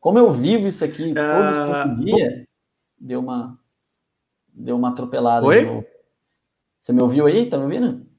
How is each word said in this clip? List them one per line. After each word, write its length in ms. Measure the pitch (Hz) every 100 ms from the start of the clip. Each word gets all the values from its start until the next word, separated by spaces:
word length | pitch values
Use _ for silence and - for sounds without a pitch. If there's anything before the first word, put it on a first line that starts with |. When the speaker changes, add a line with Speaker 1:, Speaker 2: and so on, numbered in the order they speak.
Speaker 1:
Como 180 | - 214
eu 120 | 233
vivo 360 | 131 135 226 196
isso 160 | 180
aqui 300 | 156 151 160
todo 80 | 147
Speaker 2:
Ah, 320 | 151 151 151
Speaker 1:
santo 440 | 147 147 143 143 117
Speaker 2:
bom. 80 |
Speaker 1:
dia, 440 | 151 - - 123 - _ _ _ _ _
deu 220 | 131 123
uma, 380 | 127 123 120 123 _ _ _ _ _ _ _ _ _
deu 280 | - 123 123
uma 120 | 123
atropelada 560 | 123 127 127 120 120
Speaker 2:
Oi? 160 | 127 190
Speaker 1:
de 60 | 233
novo. 200 | 117 110 _ _ _ _ _ _ _ _ _
Você 140 | -
me 80 | 123
ouviu 240 | 127 131 147
aí? 180 | 185 240
Tá 80 | -
me 60 |
ouvindo? 440 | 143 247 247 - -